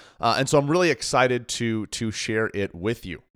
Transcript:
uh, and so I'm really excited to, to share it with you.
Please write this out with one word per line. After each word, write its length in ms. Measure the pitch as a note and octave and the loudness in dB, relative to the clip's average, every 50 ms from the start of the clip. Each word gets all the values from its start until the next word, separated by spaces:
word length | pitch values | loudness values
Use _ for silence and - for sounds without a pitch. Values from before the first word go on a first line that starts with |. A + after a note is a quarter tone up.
| - - _ - | -20 -20 _ -2
uh, 180 | - A#2 - - | 0 0 2 2
and 100 | C3+ - | 0 4
so 80 | - | 4
I'm 140 | C#3+ C#3+ C#3+ | 4 4 4
really 180 | D#3+ F3+ F#3 E3 | 2 4 4 2
excited 580 | C3+ - - - - C3 B2+ B2+ B2 A#2+ A2+ - | 2 0 -2 0 2 4 4 4 2 0 -2 -6
to, 360 | - - A#2+ A2+ A2+ A2 G#2 | -6 -4 -2 -2 -2 -2 -4
to 240 | - - - A#2 A2 | -6 -6 -6 -4 -4
share 400 | G#2 - - - A2 A2 A2+ - - | -4 -6 -4 -2 0 0 0 -2 -2
it 180 | G2 G2 - - | -4 -4 -4 -6
with 320 | E2+ F2+ A2 A#2+ - - | -4 -4 -4 -4 -4 -8
you. 160 | F#2 D#2 - _ _ _ | -12 -14 -14 _ _ _